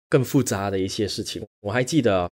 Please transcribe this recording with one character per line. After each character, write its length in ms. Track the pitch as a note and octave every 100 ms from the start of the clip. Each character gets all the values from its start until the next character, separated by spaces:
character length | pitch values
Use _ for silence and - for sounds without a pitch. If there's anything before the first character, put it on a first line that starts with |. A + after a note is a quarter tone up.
| _
更 160 | D3
复 180 | A#2+ C#3+
杂 280 | A#2+ G2+ G2+
的 80 | G2
一 80 | F#2+
些 220 | - G2+
事 160 | -
情。 180 | G2+ F2+ - _
我 100 | G2+
还 100 | A#2+
记 180 | B2 D#3+
得 300 | A#2 F#2 F2